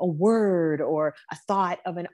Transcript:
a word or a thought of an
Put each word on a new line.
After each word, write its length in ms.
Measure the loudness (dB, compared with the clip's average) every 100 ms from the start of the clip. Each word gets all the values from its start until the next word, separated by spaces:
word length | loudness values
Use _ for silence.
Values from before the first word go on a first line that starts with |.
a 60 | -4
word 760 | 2 2 4 2 2 2 0
or 340 | 0 0 -2 -4 -14
a 60 | -12 -4
thought 320 | 0 0 -2
of 140 | -6 -8
an 100 | -8